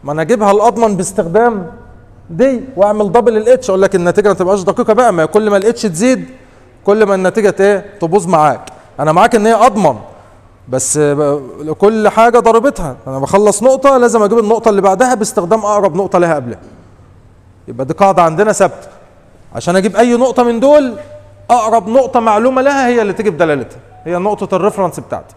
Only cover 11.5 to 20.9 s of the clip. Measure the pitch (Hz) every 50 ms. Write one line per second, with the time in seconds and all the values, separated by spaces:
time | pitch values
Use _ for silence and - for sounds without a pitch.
11.5 | 82 92 151 156 156 - 196 208 226 220 214 202 - 214 226 240 233 240 202 220
12.5 | 226 226 220 285 - - 175 147 123 - - 135 131 135 135 - - 196 208 208
13.5 | 202 - 220 262 262 269 269 277 269 254 240 233 233 226 208 202 220 233 214 208
14.5 | 226 220 220 226 208 196 185 202 190 185 254 247 254 214 214 - - 214 175 170
15.5 | 214 226 202 208 208 208 196 190 151 180 196 180 - 180 175 170 156 147 127 120
16.5 | 107 87 - - - - - - _ _ - - - - _ - _ - _ -
17.5 | - _ - - 120 113 135 131 160 - 202 196 190 185 170 165 160 160 208 220
18.5 | 196 - 196 175 - - - - - - - - _ - _ _ _ - - -
19.5 | - 117 - 175 180 190 190 214 185 202 233 247 240 233 254 254 233 254 247 240
20.5 | 233 226 254 277 294 302 277 254